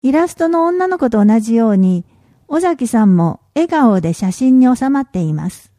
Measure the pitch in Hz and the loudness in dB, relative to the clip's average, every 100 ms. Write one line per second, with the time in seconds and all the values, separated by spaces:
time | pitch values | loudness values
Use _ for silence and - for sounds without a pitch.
0 | 262 294 339 - 330 339 330 359 370 370 | 0 0 -2 -2 -2 0 0 0 -2 -2
1 | 254 220 208 226 220 226 226 202 185 180 | -2 2 2 2 0 0 2 2 2 0
2 | 175 _ _ _ _ 302 359 320 240 233 | -6 _ _ _ _ -2 -2 -2 -2 0
3 | 214 180 170 - _ - 339 320 254 190 | 2 2 0 -4 _ -4 -2 2 2 2
4 | 160 170 190 180 262 262 254 254 269 277 | -2 -4 -6 -2 2 4 4 2 -2 -4
5 | 269 180 160 151 160 - _ | -4 -6 -4 -4 -8 -12 _